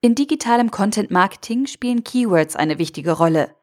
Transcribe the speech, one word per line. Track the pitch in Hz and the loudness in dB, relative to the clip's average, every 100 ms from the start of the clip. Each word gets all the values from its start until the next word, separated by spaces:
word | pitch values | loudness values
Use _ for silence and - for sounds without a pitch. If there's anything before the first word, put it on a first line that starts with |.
In | 240 | 2
digitalem | 233 285 302 240 240 233 | 2 0 -2 0 2 0
Content | - 202 214 202 | 0 -2 0 -2
Marketing | 180 190 - - 233 277 | 0 0 -2 -8 -4 -4
spielen | - 247 240 | -6 -4 -2
Keywords | 226 247 233 170 156 - | -2 -2 2 2 2 0
eine | 156 151 | -2 -2
wichtige | 160 - 151 | -4 -4 -4
Rolle. | 156 165 160 143 _ | 2 2 2 0 _